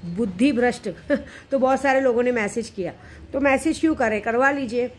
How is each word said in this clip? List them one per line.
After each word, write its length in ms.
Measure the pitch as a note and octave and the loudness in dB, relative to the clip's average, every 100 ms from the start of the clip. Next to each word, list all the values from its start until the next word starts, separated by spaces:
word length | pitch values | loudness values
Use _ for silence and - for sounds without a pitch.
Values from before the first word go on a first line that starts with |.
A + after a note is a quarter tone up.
बुद्धि 480 | F3 E3+ A#3 F3+ C4+ | -8 -4 -4 2 2
भ्रष्ट, 360 | A#3 A#3+ - A3 | 4 0 0 -8
<laughs> 600 | D#3+ - C#4+ - - - | -10 -2 -2 -2 -18 -4
तो 80 | C4+ | 0
बहुत 220 | B3+ C4 | 2 2
सारे 200 | C#4 C4 | 2 2
लोगों 220 | C4 A#3 | 2 2
ने 100 | B3 | 2
मैसेज 360 | A#3+ G3+ A3 A3 | 0 -2 -4 -8
किया। 240 | - F3 - - - - | -6 -8 -8 -18 -20 -8
तो 80 | C4+ | 0
मैसेज 400 | C#4 C4 D4+ D#4+ | 2 2 0 0
क्यों 140 | D#4+ | 0
करें, 260 | D#4 A#3 G#3+ | 2 0 0
करवा 300 | G#3 A#3 C4+ | -2 2 2
लीजिए। 400 | C#4+ C4 A#3+ B3 | 0 -4 -2 -4